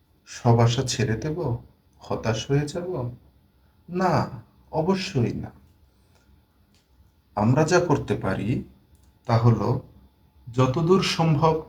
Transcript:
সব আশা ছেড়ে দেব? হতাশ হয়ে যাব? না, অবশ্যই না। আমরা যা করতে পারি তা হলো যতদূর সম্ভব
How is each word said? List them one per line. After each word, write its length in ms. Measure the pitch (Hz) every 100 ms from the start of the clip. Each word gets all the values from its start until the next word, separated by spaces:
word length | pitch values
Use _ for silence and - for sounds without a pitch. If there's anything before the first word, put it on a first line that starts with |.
| _ _ -
সব 280 | - 120 117 117
আশা 160 | - 123
ছেড়ে 240 | - 107 113
দেব? 140 | 156 170 139 117 - _ _ _
হতাশ 380 | - 101 113 113 -
হয়ে 180 | 143 147
যাব? 180 | 175 180 160 123 127 _ _ _ _ _ _ -
না, 240 | 180 185 110 - - - _ _
অবশ্যই 640 | 156 175 190 - 131 101 80
না। 80 | - - _ _ _ _ _ _ _ _ _ _ _ _ _ _ _ _ _ 104
আমরা 260 | 110 139 151
যা 80 | 180
করতে 340 | - 135 - 98
পারি 240 | 95 92 101 131 - - _ _ _ _ -
তা 80 | 117
হলো 240 | 117 104 107 127 - - - _ _ _ 123
যতদূর 560 | 123 127 165 165 190 - -
সম্ভব 380 | 160 143 160 156